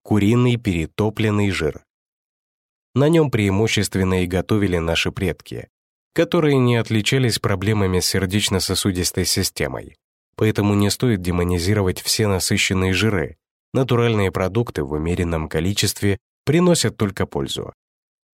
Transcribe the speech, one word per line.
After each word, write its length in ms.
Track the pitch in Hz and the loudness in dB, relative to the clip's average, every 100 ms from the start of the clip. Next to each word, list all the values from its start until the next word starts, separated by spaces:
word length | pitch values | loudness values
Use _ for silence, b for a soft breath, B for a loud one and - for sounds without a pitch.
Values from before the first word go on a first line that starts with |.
куриный 540 | - 107 101 120 127 120 | 0 2 4 4 2 0
перетопленный 920 | 107 85 80 - 107 107 110 104 101 | -2 -2 -4 -2 -4 0 0 0 0
жир. 340 | 87 76 - _ _ _ _ _ _ _ _ _ _ _ | 0 -4 -4 _ _ _ _ _ _ _ _ _ _ _
На 160 | 120 147 | 0 4
нем 220 | 165 147 | 4 2
преимущественно 920 | 113 101 98 113 - 95 95 95 92 | 2 0 2 2 0 0 0 0 0
и 40 | 87 | 0
готовили 500 | 90 - 110 98 90 | -2 0 0 2 0
наши 340 | 82 82 87 | 0 -2 -2
предки, 560 | - 92 73 - 58 - _ _ _ _ | -2 -4 -4 -10 -14 -14 _ _ _ _
которые 440 | - 165 175 156 135 | -2 0 2 4 4
не 200 | 123 120 | 4 2
отличались 640 | 107 110 104 135 123 - | 2 0 0 0 0 0
проблемами 600 | 104 98 98 107 95 90 | -2 -2 0 0 2 0
с 60 | - | 0
сердечно-сосудистой 1200 | 98 92 104 - 95 - 90 104 90 87 - 87 | -2 0 0 0 -2 -2 -2 0 0 -2 -2 -2
системой. 720 | - 92 - 71 60 - _ _ _ _ - | 0 -2 -2 -6 -6 -12 _ _ _ _ -2
Поэтому 360 | 110 107 101 | 0 2 2
не 160 | 101 101 | 2 2
стоит 320 | - 127 104 | 0 0 0
демонизировать 800 | 90 87 87 90 87 107 92 90 | -2 0 0 0 0 0 0 -2
все 260 | - - 107 | -4 -2 0
насыщенные 640 | 95 - 101 - 95 92 | 0 0 0 0 0 0
жиры. 440 | 92 110 98 69 - _ _ _ | 0 0 0 -4 -8 _ _ _
Натуральные 580 | 123 123 120 117 107 95 | -2 0 2 2 2 0
продукты 520 | 92 95 101 117 - | 0 -2 -2 -2 -4
в 100 | 69 | -4
умеренном 560 | 76 82 87 85 82 78 | -4 -2 -2 -2 -2 -2
количестве 680 | 80 87 101 98 - 101 98 _ _ - | -2 -2 -2 -2 -2 -2 -2 _ _ 0
приносят 500 | 160 180 165 113 - | 2 4 2 0 -2
только 300 | 104 - 92 | -4 -2 -4
пользу. 480 | 73 67 - - - _ _ _ _ _ | -4 -4 -6 -10 -14 _ _ _ _ _